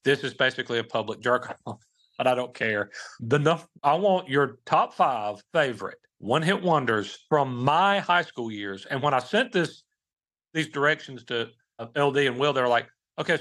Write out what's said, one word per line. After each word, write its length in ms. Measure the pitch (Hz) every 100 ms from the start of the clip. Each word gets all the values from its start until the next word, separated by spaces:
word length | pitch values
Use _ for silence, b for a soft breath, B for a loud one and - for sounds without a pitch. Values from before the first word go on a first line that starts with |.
This 180 | 135 139
is 100 | 135
basically 440 | - 131 131 123 120
a 60 |
public 360 | 113 117 107 107
jerk 340 | 120 123 - - -
off, 120 | 107 _ _
<laughs> 200 | _ -
but 80 | 127
I 80 |
don't 200 | 123 123
care. 360 | - 113 107 101 B B B
The 180 | 117 147
nuf-, 280 | 147 165 - -
I 120 | 143
want 340 | 160 202 185 175
your 300 | 139 139 113 -
top 280 | 160 220
five 480 | - 170 120 104 104 _
favorite 460 | 165 139 104 95 - _ -
one-hit 440 | 98 139 165 196
wonders 540 | 180 156 120 110 98 - -
from 280 | 151 127 123
my 360 | 127 160 196 202
high 220 | 170 175
school 280 | 165 - 117
years. 360 | 104 101 98 -
And 140 | 139
when 120 | 143
I 60 | 131
sent 320 | - 208 254
this, 300 | 185 165 - _ _ _ _ _ _ _
these 160 | 160 143
directions 560 | 139 143 151 - 127 117
to, 220 | 120 113 _ _ -
uh, 80 | 117
L 160 | 143 143
D 160 | 135 139
and 120 | 123
Will, 140 | 143
they 80 | 131
were 40 | 123
like, 200 | 117 117 _ _ -
"Okay, 160 | 156 160